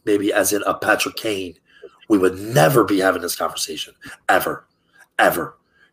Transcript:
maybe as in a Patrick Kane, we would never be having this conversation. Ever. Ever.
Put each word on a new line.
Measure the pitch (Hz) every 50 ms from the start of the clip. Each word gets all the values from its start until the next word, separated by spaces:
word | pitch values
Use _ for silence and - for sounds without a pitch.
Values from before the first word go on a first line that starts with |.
| -
maybe | 110 104 101 101 104 -
as | 104 95 98 104
in | 101 -
a | 98 95
Patrick | - - 104 107 95 - - -
Kane, | - - 113 107 95 95 90 80 _ _ _ _ _ - - _ _ - -
we | 107 98
would | 92 92 92 95
never | 101 110 120 139 151 160 139 120 104
be | 95 104 95
having | 92 95 92 87 85
this | 87 -
conversation. | - 85 80 - - - - 80 76 - - - _ - - - - _ -
Ever. | 101 90 - 85 73 - - _ _ _ _ _ _ _ _ _ _ -
Ever. | 110 92 - - 80 - - _ _ _ _ _ _ _